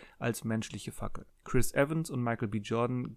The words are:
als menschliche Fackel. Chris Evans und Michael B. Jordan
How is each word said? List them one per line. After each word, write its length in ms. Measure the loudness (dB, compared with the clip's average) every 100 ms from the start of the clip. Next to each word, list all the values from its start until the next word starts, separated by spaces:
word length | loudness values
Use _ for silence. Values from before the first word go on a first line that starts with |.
| -18 -4
als 240 | -2 -2
menschliche 480 | 0 -2 -2 -6 -10
Fackel. 340 | -6 -6 -6 -8 -18
Chris 320 | 2 4 4
Evans 360 | 4 4 2 0
und 120 | 0
Michael 240 | 0 0 0
B. 120 | -2
Jordan 580 | 0 2 2 0 -4